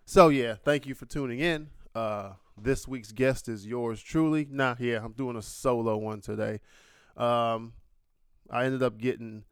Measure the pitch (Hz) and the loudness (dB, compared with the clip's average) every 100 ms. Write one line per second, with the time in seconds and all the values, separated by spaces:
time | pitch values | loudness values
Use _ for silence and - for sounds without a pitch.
0 | - 190 165 139 117 110 - 147 139 127 | 4 10 10 8 2 -2 0 0 -2 -12
1 | 123 156 131 120 170 156 151 - - 113 | -8 -6 -4 -2 0 -2 -6 -18 -10 -6
2 | 110 104 98 98 _ - 110 131 127 131 | -4 -4 -8 -14 _ -6 -2 -2 -4 -12
3 | 107 110 131 120 - 110 104 120 120 110 | -10 0 0 0 -4 -10 -8 -6 -4 -6
4 | - 160 160 156 143 139 131 120 120 113 | -4 0 2 2 -2 0 0 0 -2 -2
5 | 113 113 127 117 104 - 135 120 113 107 | -4 -6 -6 -6 -10 -4 0 0 0 -2
6 | 107 107 104 107 110 107 - - - _ | -4 -8 -8 -4 -4 -6 -10 -20 -20 _
7 | _ - 120 120 117 113 113 - - _ | _ -4 0 2 0 -2 -6 -18 -20 _
8 | _ _ _ _ - 120 131 131 127 107 | _ _ _ _ -8 -2 -2 0 0 0
9 | 123 110 113 107 - | -4 -4 -8 -16 -18